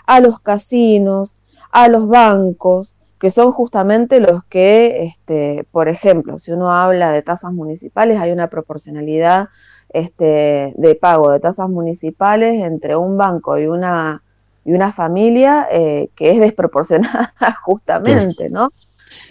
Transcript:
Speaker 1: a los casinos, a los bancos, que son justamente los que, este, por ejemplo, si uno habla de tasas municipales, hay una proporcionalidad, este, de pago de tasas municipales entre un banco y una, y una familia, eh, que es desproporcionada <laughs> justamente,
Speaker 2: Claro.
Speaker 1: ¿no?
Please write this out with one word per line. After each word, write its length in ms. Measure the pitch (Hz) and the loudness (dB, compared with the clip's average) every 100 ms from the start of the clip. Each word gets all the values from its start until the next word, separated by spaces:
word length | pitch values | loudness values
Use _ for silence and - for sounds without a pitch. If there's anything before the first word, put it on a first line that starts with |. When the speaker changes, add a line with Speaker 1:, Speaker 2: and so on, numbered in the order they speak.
| - | 2
Speaker 1:
a 140 | 254 | 4
los 200 | 247 226 | 4 2
casinos, 920 | - 208 - 247 226 208 196 196 196 _ _ _ _ | -4 -6 -2 0 2 2 2 -2 -6 _ _ _ _
a 180 | 240 240 | 4 6
los 200 | 226 214 | 4 4
bancos, 880 | 240 226 196 185 175 185 185 202 _ _ _ | 4 6 4 0 -2 0 0 -4 _ _ _
que 120 | 190 | -2
son 220 | 233 247 | 2 2
justamente 680 | 254 240 202 190 220 240 262 | 0 -4 -2 0 0 2 2
los 240 | 190 175 | 4 0
que, 600 | - 185 190 220 233 196 | -4 0 4 4 2 0
este, 600 | 170 - - 156 147 147 - | -8 -12 -6 -4 -4 -6 -6
por 180 | 165 160 | -2 -2
ejemplo, 500 | 175 202 170 - 165 | 0 2 2 -2 -12
si 140 | - | -10
uno 200 | 170 180 | -4 -2
habla 400 | 175 185 180 165 | 0 2 0 0
de 80 | 151 | -2
tasas 320 | 156 180 202 | -4 -8 -8
municipales, 640 | 180 156 165 - 208 226 214 | -10 -10 -12 -10 -2 0 0
hay 140 | 170 | -2
una 160 | 175 165 | -4 -6
proporcionalidad, 1000 | 165 156 151 151 151 151 156 165 185 202 _ _ _ _ | -8 -12 -16 -14 -12 -6 -2 0 0 -2 _ _ _ _
este, 800 | 160 175 - 160 151 147 143 139 - | -8 -8 -4 0 0 0 -2 -4 0
de 180 | 160 | 2
pago 360 | 156 180 160 147 | 2 2 2 2
de 80 | 143 | 0
tasas 300 | 165 196 185 | -2 -4 -6
municipales 960 | 175 165 175 160 - 196 214 226 226 | -6 -6 -8 -10 -4 -2 0 0 -2
entre 320 | 170 160 151 156 | -6 -8 -4 -4
un 200 | 185 196 | -2 -2
banco 420 | 196 170 - 147 | -2 -4 -4 -4
y 80 | 156 | -4
una, 560 | 175 180 170 156 151 _ _ _ _ | -4 -4 -4 -6 -8 _ _ _ _
y 80 | - | -4
una 180 | 180 196 | -2 -2
familia, 760 | 202 165 180 226 240 269 294 - | -4 -4 0 2 4 2 2 0
eh, 380 | 170 156 147 - _ | -2 -2 -2 -6 _
que 160 | 156 | 0
es 80 | 220 | 4
desproporcionada 920 | 214 214 170 139 165 165 233 240 240 _ 240 | 2 0 -2 -4 0 0 0 -4 -6 _ -4
<laughs> 140 | - | -2
justamente, 840 | - 202 - 170 214 226 190 - 165 | -4 -4 -4 -4 0 0 0 -4 -8
Speaker 2:
Claro. 20 | |
Speaker 1:
¿no? 220 | 196 269 - _ _ _ - - | -4 -4 -4 _ _ _ -20 -2